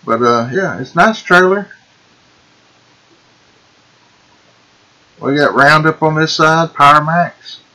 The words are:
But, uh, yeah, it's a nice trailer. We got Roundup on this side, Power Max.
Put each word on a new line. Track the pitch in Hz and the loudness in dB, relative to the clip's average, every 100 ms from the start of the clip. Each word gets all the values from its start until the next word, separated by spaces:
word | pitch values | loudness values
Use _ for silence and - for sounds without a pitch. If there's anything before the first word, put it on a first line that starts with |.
But, | - 113 | -4 -2
uh, | 120 120 120 | 0 0 -2
yeah, | 170 185 92 | -4 -6 -8
it's | 127 | -8
a | 165 | -2
nice | 208 220 | -2 -2
trailer. | - 180 185 196 190 - _ _ _ _ _ _ _ _ _ _ _ _ _ 165 _ _ _ _ _ _ _ _ _ _ _ 170 _ _ _ _ _ _ _ _ | 0 2 2 0 -6 -20 _ _ _ _ _ _ _ _ _ _ _ _ _ _ _ _ _ _ _ _ _ _ _ _ _ _ _ _ _ _ _ _ _ _
We | 117 147 | -6 -2
got | 143 | 0
Roundup | 104 139 156 156 156 | 2 2 4 0 -2
on | 156 156 | -2 -2
this | 156 | -4
side, | - 156 160 165 | 0 0 0 -4
Power | - 143 151 | 2 4 4
Max. | 151 170 175 _ - - _ | 0 -4 -4 _ -20 -20 _